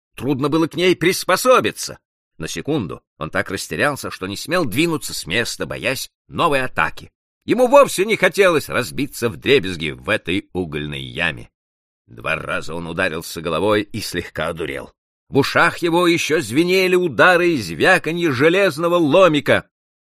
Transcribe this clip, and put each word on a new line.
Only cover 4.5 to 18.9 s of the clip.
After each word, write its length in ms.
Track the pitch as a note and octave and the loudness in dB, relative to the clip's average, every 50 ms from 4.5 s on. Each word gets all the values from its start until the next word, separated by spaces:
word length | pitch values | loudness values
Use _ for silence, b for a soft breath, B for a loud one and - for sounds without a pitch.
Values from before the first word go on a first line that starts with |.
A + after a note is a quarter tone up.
| E3 F#3 E3+ | -2 -2 -2
двинуться 500 | G#2 F2+ C3 E3 E3+ D#3+ C#3+ - - - | -2 0 0 0 0 0 -4 -6 -8 -10
с 120 | - - | -10 -8
места, 380 | D#2 F2 A#2 A2+ - - - F#2 | -4 -2 -2 -2 -4 -6 -8 -8
боясь 460 | C2+ C#2 C2 D#2 A#2 C3 - - - _ _ _ - | -8 -8 -6 -4 -4 -4 -6 -8 -12 _ _ _ -10
новой 360 | - - D#3 E3+ C#3+ C3+ C3 | -4 -2 0 0 0 0 -2
атаки. 480 | B2+ - - D#2+ - - - - - _ _ _ _ _ _ _ | -2 -2 -2 -2 -2 -4 -8 -16 -18 _ _ _ _ _ _ _
Ему 240 | - E3 A#3 B3+ A#3+ | -2 0 2 4 6
вовсе 360 | C4+ C#4+ C4+ F#3 - - G3 | 8 6 6 6 2 0 0
не 120 | A3+ G#3 | 0 0
хотелось 520 | - F#3 F#3 - F#3+ G3 F3+ E3+ C#3 - - | 2 2 2 4 4 4 4 4 2 0 -2
разбиться 600 | D2 G#2+ B2 - - - - - - - A#2 A#2 | -2 -4 -4 -4 -4 -6 -6 -6 -6 -4 -4 -4
вдребезги 600 | F2+ - - A2+ C#3 C3 F2 F#2+ F2+ D#2+ D#2+ D2+ | -4 -4 0 2 2 2 2 0 -4 -4 -6 -6
в 180 | C2+ B1 B1+ E2+ | -6 -6 -4 -2
этой 400 | G#2+ G#2+ - - F2+ G2 - _ - | -2 -2 -2 -2 -4 -4 -4 _ -6
угольной 500 | F2+ F2+ D#2 D2 D2+ D2+ D2 D2 C#2 C2+ | -6 -6 -4 -6 -6 -6 -8 -8 -10 -10
яме. 480 | B1+ A#1+ C#2+ E2+ E2+ C#2+ A#1+ A#1+ - _ _ _ _ _ _ _ _ _ _ _ | -10 -6 -4 -4 -4 -4 -6 -10 -18 _ _ _ _ _ _ _ _ _ _ _
Два 300 | _ A1+ A1+ A#1+ C2+ D#2+ | _ -18 -10 -6 -4 -4
раза 380 | D2+ C#2 C#2 E2 F#2 - - D#2 | -4 -4 -6 -6 -6 -6 -6 -8
он 120 | E2+ E2+ | -8 -8
ударился 540 | E2 E2+ E2+ F#2 F#2 D#2 E2 D#2+ - - E2+ | -6 -4 -2 -2 -2 -4 -6 -8 -10 -10 -8
головой 420 | D#2+ E2+ E2 D#2+ F#2 G#2+ G#2 G#2+ G2+ | -4 -2 -2 0 2 2 2 0 0
и 180 | - - G#2+ | -2 -8 -10
слегка 480 | F#2+ - - F2 E2+ - - - D#2 E2 | -8 -6 -6 -6 -6 -6 -6 -6 -6 -6
одурел. 440 | E2+ D#2+ E2 C#2 C#2 C2 - - _ _ _ _ _ _ _ _ | -6 -6 -6 -8 -8 -10 -12 -14 _ _ _ _ _ _ _ _
В 100 | B2+ C3+ | 0 0
ушах 400 | C3 - - C3 D#3+ E3+ - - | 0 2 2 2 2 2 0 -2
его 280 | E3+ E3+ D#3+ F3 F3 | -2 0 2 2 4
ещё 340 | E3+ E3+ - - - D3 F3 | 2 2 2 0 0 0 -2
звенели 540 | B2 G2+ A2+ D3 F3 F3+ F#3 F#3+ F#3 F#3 F3+ | -2 0 0 0 2 2 2 2 2 2 4
удары 580 | F3+ F3+ E3+ B2 G2 D3+ F3+ F3+ E3+ F3+ F3 E3 | 2 2 2 4 4 6 6 6 4 4 2 0
и 60 | C3 | 0
звяканье 760 | G2+ E2 E2+ D2 A#2 E3+ F#3+ E3 - D3+ E3 F3 E3+ D#3+ C3 | -2 -4 -2 0 2 4 4 2 2 -2 -4 -2 0 0 2
железного 640 | A#2 C#3+ E3 E3+ G3 G3+ F#3 C3+ D3 E3+ E3+ | 2 4 4 4 4 4 2 2 0 0 2